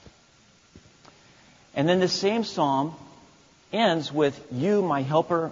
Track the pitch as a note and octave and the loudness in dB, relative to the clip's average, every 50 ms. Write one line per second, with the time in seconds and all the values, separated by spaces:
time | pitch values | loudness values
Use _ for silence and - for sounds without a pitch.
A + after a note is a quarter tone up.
0 | - - - _ _ _ _ _ _ _ _ _ _ _ _ - - - _ _ | -20 -20 -20 _ _ _ _ _ _ _ _ _ _ _ _ -20 -20 -20 _ _
1 | - - - _ _ - _ - - - _ _ _ _ - C3 C#3+ E3+ F3+ F#3 | -20 -20 -20 _ _ -20 _ -20 -20 -20 _ _ _ _ -4 0 2 2 2 2
2 | F3+ F3 - - F#3+ G3+ A3 A#3 G#3+ - - F#3 D3+ C#3 C3+ C3+ C#3+ E3 D#3+ - | 2 0 0 0 0 0 0 0 -4 -4 -2 -2 0 0 0 -2 -2 -4 -8 -14
3 | - - - - - - - _ _ _ _ _ _ _ - G#3+ A#3 F#3+ E3 E3 | -20 -20 -20 -20 -20 -20 -20 _ _ _ _ _ _ _ -2 0 2 2 2 0
4 | C#3 C3+ C#3+ D#3 D3 C#3+ C#3 - - - B2+ B2 D3+ G3+ G#3 G#3 F#3 E3 C#3+ C#3 | -2 -2 0 2 2 2 0 -4 -12 -10 -6 -2 0 2 2 2 2 0 -2 -2
5 | C3 C3+ D3+ E3 E3 - F3 E3 E3 D3+ | -2 0 0 0 2 2 -2 -2 -2 -4